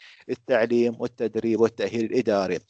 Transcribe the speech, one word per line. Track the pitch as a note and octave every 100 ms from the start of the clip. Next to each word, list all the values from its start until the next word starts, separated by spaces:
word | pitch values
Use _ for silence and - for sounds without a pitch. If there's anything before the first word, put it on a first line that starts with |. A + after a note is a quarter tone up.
| - - -
للتعليم | B2+ - B2 A#2 A#2+ A#2+ A2+
والتدريب | B2 - A2+ A2 A2+ A2
والتأهيل | A2+ - G2+ A2 A2+
الإداري. | B2+ A2+ G#2 F#2 F2+